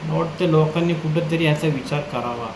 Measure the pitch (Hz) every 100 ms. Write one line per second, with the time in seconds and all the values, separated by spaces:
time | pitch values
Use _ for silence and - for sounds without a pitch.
0 | 160 160 165 - 180 156 156 170 170 165
1 | 156 156 156 165 160 147 160 139 - 147
2 | 147 123 120 120 117